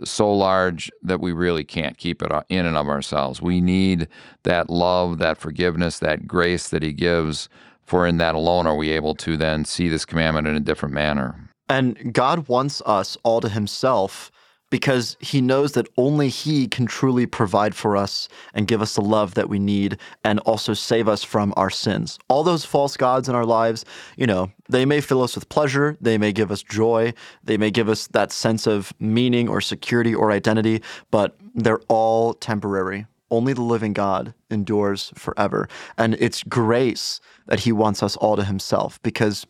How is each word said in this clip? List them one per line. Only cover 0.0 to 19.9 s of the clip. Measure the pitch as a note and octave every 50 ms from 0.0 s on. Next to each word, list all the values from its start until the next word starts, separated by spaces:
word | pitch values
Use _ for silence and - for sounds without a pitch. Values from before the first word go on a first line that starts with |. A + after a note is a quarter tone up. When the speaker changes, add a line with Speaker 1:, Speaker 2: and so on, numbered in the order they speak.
| -
Speaker 1:
so | - - - G#2+ G#2 G2+
large | G2+ G2 F#2+ F#2+ F#2+ F#2 F#2 F2 D#2 - - - - -
that | F2 F#2 E2+
we | D#2 F#2 E2+
really | E2 F2+ F2 E2+ D#2 D2+
can't | - - F2 D#2 C#2 -
keep | - - F2 E2+ - -
it | - D2+ D2+ D2+ -
in | F2+ F#2 F2
and | E2+ D#2+
of | D2+ D2
ourselves. | C#2+ C#2+ C#2+ C#2 - - D2+ C#2 C2+ C2 -
We | E2+ F2 F2+ F2+
need | F2 F2+ F#2 F#2 F#2+ F#2+ F#2 F2 D#2+ - - - - - - _ -
that | F#2 F2+ E2+ E2+ -
love, | E2+ F2 F2 F2+ F2+ F2+ F2+ F2+ E2+ D#2
that | E2+ D#2+ D#2 -
forgiveness, | - E2 D2 C#2 F2+ F2 E2 E2 F2 E2+ - -
that | E2 D#2 D#2 D#2 - -
grace | - F2+ F2 F2 F2+ E2+ - -
that | - E2 D2+
he | D#2 D2
gives, | C#2+ F2 E2+ E2+ E2+ D#2+ D#2 D2+ - - - _ - - - _ _ _
for | - - F2+ F2
in | F2 E2+ E2
that | E2+ E2 D#2+
alone | D#2+ D#2+ E2+ F2 F2+ E2+
are | E2 D2+
we | D2+ D#2 D2+
able | D#2 D#2+ D2+ D#2 D#2
to | - - - E2
then | D2+ D#2+ D#2 D#2 D#2 D2+
see | - - - F2+ F2
this | D#2+ D2+ -
commandment | - - E2 E2 D#2+ D#2 D#2 D2+
in | D#2 D#2
a | D#2
different | D2 D2+ D2+ - - D2 C#2
manner. | D2 D2+ D2+ D2 C#2 C2 B1 - - - - _ _ _ -
Speaker 2:
And | C#3 C3+ C3 B2 A#2 - B2+ B2+ A2+
God | - B2 C3 D#3+ F3 D3
wants | - B2 B2 C3+ C#3+ - - -
us | - G#2+ G2 G2 - - - -
all | A#2+ A2+ A#2
to | - A#2
himself | G2+ A2+ G#2 G2+ - - - C3 C3 G#2+ F#2+ G2 - - - - _ _ _ _ _ _ _ -
because | - A#2 - C#3+ C3 B2+ A#2 - - -
he | - - - C#3
knows | B2+ B2 C3 C3+ C#3+ C#3+ -
that | B2 A2+ - _
only | - B2+ C#3 D3+ D3+ D3 C3
he | A2 - - D3 D#3 D3 C3 A2
can | - - B2
truly | A2 - - - C3 B2+ B2 B2
provide | - - - A#2+ F#2 F#2+ G2+ G#2 G#2+ G2
for | - - A2 G2+
us | G2 G2+ G2 - - - - - - - - -
and | G#2 G#2
give | G2 A#2 G#2+ G#2+
us | G#2 -
the | -
love | G#2 G2+ G#2+ G#2+ G#2 F#2+ F2+
that | A2 G2 -
we | G#2 G2
need | G2 G2+ G2+ G2+ G2 G2+